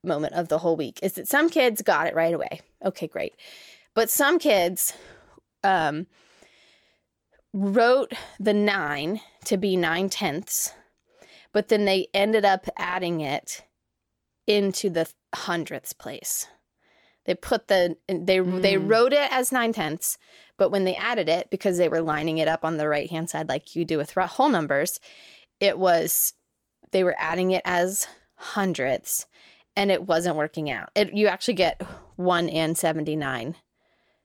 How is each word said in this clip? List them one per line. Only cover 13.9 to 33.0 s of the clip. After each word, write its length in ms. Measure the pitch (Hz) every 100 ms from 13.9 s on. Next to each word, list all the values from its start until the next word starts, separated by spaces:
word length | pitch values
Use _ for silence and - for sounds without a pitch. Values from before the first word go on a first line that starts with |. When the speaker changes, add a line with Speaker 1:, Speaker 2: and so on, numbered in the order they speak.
| _ _ _ _ _ -
Speaker 1:
into 440 | 208 196 185 202
the 200 | 165 160 - _
hundredths 580 | - - 175 147 147 -
place. 540 | - - 139 - - - _ _ _ _ _ _ _
They 100 | -
put 320 | 185 - 226 -
the, 300 | 190 175 165 -
they, 320 | 185 175 190
they 360 | 180 185 190 196
Speaker 2:
Mm. 120 | 190
Speaker 1:
wrote 240 | 220 247
it 160 | 285 285
as 180 | 262 254
nine 220 | 262 233
tenths, 440 | 220 156 160 - - _ - - -
but 140 | 196
when 140 | 196
they 100 | 185
added 340 | 180 208 240 156
it, 220 | 165 -
because 260 | 185 208 175
they 100 | 170
were 120 | 165
lining 380 | 160 151 160 160
it 80 | 156
up 180 | 165
on 120 | 160 160
the 120 | 151
right-hand 400 | 147 - 160 170
side 180 | 151 156
like 260 | 139 -
you 100 | -
do 140 | 160 160
with 180 | 151 -
ro-, 100 | 180
whole 220 | - 277
numbers, 520 | 214 147 139 170 - - - - - _ -
it 180 | 202 170
was, 560 | 185 170 165 - - - _ _ _ _ _
they 100 | 190
were 140 | 180 -
adding 320 | 160 170 185
it 120 | 185
as 420 | - 180 180 196 - - _ -
hundredths, 920 | - - 196 165 131 127 - - - _ - _ _
and 160 | - 202
it 160 | 185 190
wasn't 300 | 165 175 156
working 340 | 151 - 151
out. 200 | 117 -
It, 200 | - 208
you 120 | 202 208
actually 280 | 185 -
get 280 | 185 170 - - - - -
one 320 | 180 175 170
and 300 | 160 160 165
seventy-nine 800 | 170 160